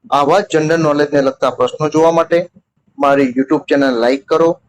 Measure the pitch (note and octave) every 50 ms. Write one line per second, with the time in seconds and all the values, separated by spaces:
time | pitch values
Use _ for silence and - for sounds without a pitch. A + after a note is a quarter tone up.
0 | _ - - C#3+ C#3+ C#3 E3 G3+ G3+ - D#3 D#3+ D#3 D3+ E3 E3 D#3+ D3+ C#3+ D3
1 | D3 C#3+ D3 C#3+ C3 C3+ C3 _ - C3 B2 - B2+ B2 - - D3+ D3+ D3+ D#3
2 | D#3+ E3 E3 E3 E3 - E3+ E3+ F3+ - _ - _ _ _ _ _ _ _ -
3 | C#3+ C#3 C#3 C#3 C#3 B2+ A#2+ C3 C3+ - D#3 D#3 - - D3+ C#3+ C#3 C3+ B2+ A2+
4 | A#2 B2 C3+ C#3 _ - D#3+ D#3+ E3 E3 F3+ _ _